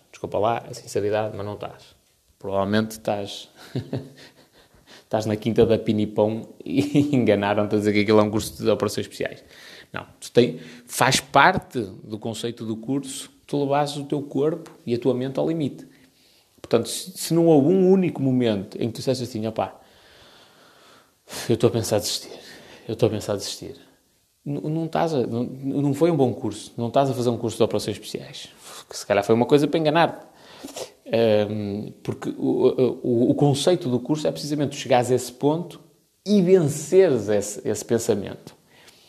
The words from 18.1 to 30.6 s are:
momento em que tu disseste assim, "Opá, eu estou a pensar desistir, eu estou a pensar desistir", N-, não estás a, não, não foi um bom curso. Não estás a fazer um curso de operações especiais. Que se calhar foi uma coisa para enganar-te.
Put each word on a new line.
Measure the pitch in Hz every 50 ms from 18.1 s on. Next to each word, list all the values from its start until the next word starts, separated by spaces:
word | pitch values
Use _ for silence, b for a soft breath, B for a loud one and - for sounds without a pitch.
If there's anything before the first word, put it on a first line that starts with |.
| - -
momento | 135 131 127 127 123 113 104 95 92 - -
em | - 117
que | 113 110
tu |
disseste | - - 135 123 123 120
assim, | 113 - 107 110
"Opá, | 110 - - 98 92 - b b b b b b b b b b b b b b b b b b b b b b b b b b b b b _ - - - -
eu | - -
estou | - - 110
a |
pensar | - 113 107 - 110 101
desistir, | - - - - - - - B B B B B B B B B B
eu | - 110
estou | - 123
a | 104
pensar | 107 101 - - 104
desistir", | 98 98 - - - - - - - - _ _ _ _ _ _ _ _ _ _ _ _
N-, | 147 143 - - 151
não | 156 165 165
estás | 156 160 156 165 165 160
a, | 131 113
não, | - 113 117 123
não | - 131 135 135 139 - 139 139 143 135
foi | 147 165 175
um | 165
bom | 139 135 120 104
curso. | - - 107 - - - - -
Não | - 117
estás | 113 - 135 139 135
a | 120
fazer | 123 117 123
um | 117
curso | - 120 110 -
de | - 113
operações | 104 - 104 - 110 101
especiais. | - - - - - - - - - - - - B B B B B B _
Que | -
se | - -
calhar | - 101 101 -
foi | - 113
uma | 117 120
coisa | - 147 139 151
para | 147 156
enganar-te. | 165 156 151 143 170 160 139 - - - - B B B B B B